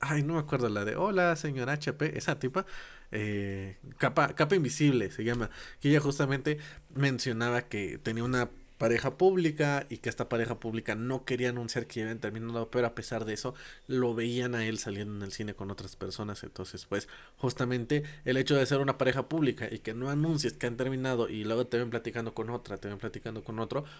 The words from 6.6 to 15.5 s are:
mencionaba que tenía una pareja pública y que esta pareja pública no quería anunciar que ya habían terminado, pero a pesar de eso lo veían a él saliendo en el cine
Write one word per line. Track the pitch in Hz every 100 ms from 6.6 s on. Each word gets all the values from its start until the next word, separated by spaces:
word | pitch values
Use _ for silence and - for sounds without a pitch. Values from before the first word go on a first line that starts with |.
| - - -
mencionaba | 135 139 123 131 113 120 120
que | - 104 92 60
tenía | 113 113
una | 123 127 120 - - -
pareja | 113 117 135 -
pública | 185 185 160 151 143 143 -
y | 113
que | 127
esta | - 120
pareja | 117 113 113
pública | 113 110 -
no | 107 120 131
quería | - 123 123
anunciar | 120 117 123 113
que | 117
ya |
habían | 110 113
terminado, | 107 110 117 117 113
pero | 123 117
a |
pesar | 117 - 113
de | 110
eso | 104 127 - - - -
lo | 131 120
veían | 113 117 123 123
a | 117 113
él | 110
saliendo | 110 101 104 104
en |
el | 98
cine | - 107